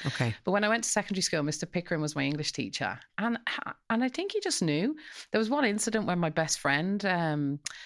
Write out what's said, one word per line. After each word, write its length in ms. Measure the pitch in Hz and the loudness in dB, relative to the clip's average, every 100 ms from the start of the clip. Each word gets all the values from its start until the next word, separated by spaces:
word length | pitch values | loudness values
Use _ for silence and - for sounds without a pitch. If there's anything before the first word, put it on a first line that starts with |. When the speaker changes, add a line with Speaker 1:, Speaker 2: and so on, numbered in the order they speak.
| - | -4
Speaker 1:
Okay. 280 | - 120 - | 0 0 0
Speaker 2:
But 80 | - | 0
when 120 | 202 | 2
I 40 | 214 | 2
went 160 | 233 | 2
to 60 | - | 0
secondary 320 | 208 - 190 | -2 0 -2
school, 220 | - 160 | 0 0
Mister 240 | 147 - 175 | 0 -2 -4
Pickering 340 | 175 - 160 | -4 -2 -2
was 140 | 151 | 0
my 80 | 147 | 0
English 300 | 139 151 143 | -2 -2 -4
teacher. 460 | - 104 - 104 104 - - | -4 -4 -4 -4 -6 -10 -4
And, 180 | 233 226 - - - - - | -2 -2 -4 -6 -8 -10 -2
and 120 | 226 | 0
I 60 | 254 | 2
think 220 | 294 392 | 0 -2
he 100 | 415 | -2
just 220 | 381 - | -2 0
knew. 340 | 160 147 240 302 - - - | 2 4 2 -2 -8 -16 -2
There 80 | 214 | 0
was 100 | 220 | 2
one 140 | 294 | 2
incident 440 | 233 208 226 220 196 | 2 2 0 0 2
when 120 | 175 | 2
my 120 | 165 | 2
best 280 | 160 156 - | 2 0 0
friend, 460 | 143 143 180 202 | 2 2 2 0
um, 540 | 202 175 160 147 143 143 - - | 2 2 2 2 0 -2 -6 -14